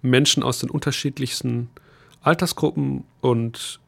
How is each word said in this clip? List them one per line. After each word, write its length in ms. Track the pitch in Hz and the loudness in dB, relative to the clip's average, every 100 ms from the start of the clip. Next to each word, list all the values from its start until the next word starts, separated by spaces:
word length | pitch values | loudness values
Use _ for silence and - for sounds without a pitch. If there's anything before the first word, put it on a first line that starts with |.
Menschen 420 | 131 127 147 - | 4 4 4 2
aus 160 | 127 127 | 2 0
den 100 | 127 | -2
unterschiedlichsten 1000 | 151 147 139 143 135 131 - 131 120 120 - _ - - _ | -4 -4 -4 -4 -4 -6 -4 -4 -4 -4 -12 _ -20 -20 _
Altersgruppen 840 | - 165 175 - 156 156 139 135 - _ | 2 2 2 0 -2 0 -2 -4 -8 _
und 580 | 131 117 117 117 - - | 2 2 0 -6 -12 -12